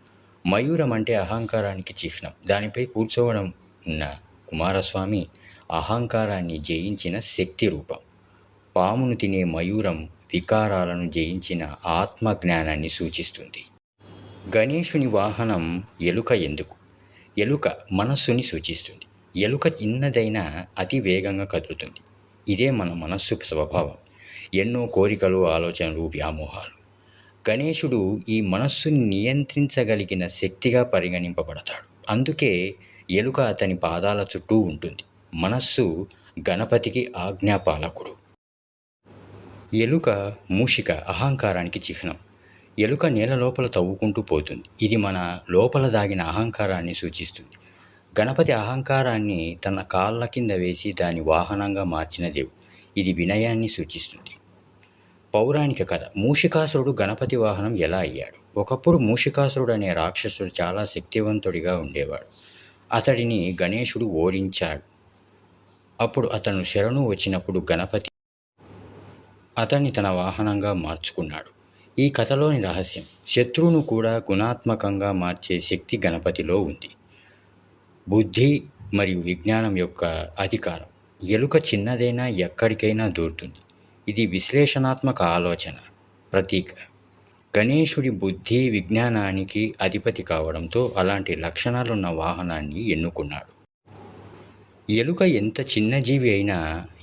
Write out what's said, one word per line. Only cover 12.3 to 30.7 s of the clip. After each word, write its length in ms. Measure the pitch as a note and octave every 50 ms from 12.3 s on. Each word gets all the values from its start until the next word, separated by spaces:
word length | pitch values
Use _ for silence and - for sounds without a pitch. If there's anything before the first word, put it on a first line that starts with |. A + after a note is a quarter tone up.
| G2+ - F2+ F2 E2+ D#2+ D#2 D#2 D#2 D2+ D#2 D#2
సూచిస్తుంది. 720 | - - F2 D#2+ - - E2+ - - - C2+ - - - - - _ _ _ _ _ _ - - - - - - - - - F#2+
గణేశుని 560 | F2+ A2 A2 C3 D3 E3+ E3+ - - D3+ C3+
వాహనం 580 | B2 G#2 G2 G2+ G#2+ G2+ A#2 A#2 A2+ G2+ F2 E2 E2 E2+ F2+ F#2 - - -
ఎలుక 300 | E2+ F2 F2 A2 A2+ - B2 G2+
ఎందుకు? 360 | E2 C#2+ D2 D2 - - - _ _ _ - _ _ _ - - - _ -
ఎలుక 300 | G2+ G#2 A#2 C#3+ C#3+ - F2 - - - -
మనస్సుని 520 | F#2+ F#2+ G#2+ B2 C#3 C3 - - A#2 B2 C3
సూచిస్తుంది. 640 | - E2+ D#2 - - E2 - - - - - - - _ _ _ _ -
ఎలుక 320 | F2+ G2 A2 C3+ C#3 -
చిన్నదైనా 760 | E3 D#3+ - G#2+ A2 A#2 C3 C#3 C#3+ A#2+ A#2+ A2 G#2+ A2 A2 F#2 D2+ D2 F2 F#2 - - G2
అతి 200 | F#2 - C3+ C3
వేగంగా 460 | G2+ F#2+ F#2 F#2+ F#2+ G2 G2 F#2+ G2
కదులుతుంది. 560 | F#2+ - E2 - - D#2 - - - - - - _ - _ _ _ _ _ -
ఇదే 220 | G#2 G2+ F2+ B2 C#3
మన 200 | C3 G#2+ F#2 F2 E2+
మనస్సు 420 | E2+ D#2+ D#2+ F2+ G2 - - A2 - -
స్వభావం. 540 | - E2 D#2 D2+ D2+ D2+ F2 D#2 C#2+ - - - _ - - - - - - - - -
ఎన్నో 260 | F#2+ G2 A#2 A#2+ B2 A#2+
కోరికలు, 540 | - - G2 G2 G#2 G#2+ F#2+ G2 F#2 F#2 F#2 F2+
ఆలోచనలు, 540 | E2 D#2+ E2 E2+ E2+ E2 - E2+ D#2+ D#2 D#2+
వ్యామోహాలు. 720 | E2 D#2 D#2 D2 D2 D#2 D#2 D#2 D2+ D2 - - - - - _ _ _ _ _ - _ - - - - _ _ -
గణేశుడు 540 | - G#2+ B2+ C#3+ D#3+ D#3+ - - C3+ B2 A2 F#2+ F#2+ G#2 F#2 - -
ఈ 80 | A2 A2
మనస్సుని 600 | G#2+ F#2+ F#2 G2+ B2+ C#3 - - - D#3 D3+ C#3 A#2+
నియంత్రించగలిగిన 1160 | G#2 G2 G2 G#2 B2 C3+ C#3+ C#3 - - D3 D3 C3+ - C3+ A#2+ G#2+ A2 G#2 G2 - G2 F#2 F2
శక్తిగా 540 | F2 - - F#2+ F#2 - - - B2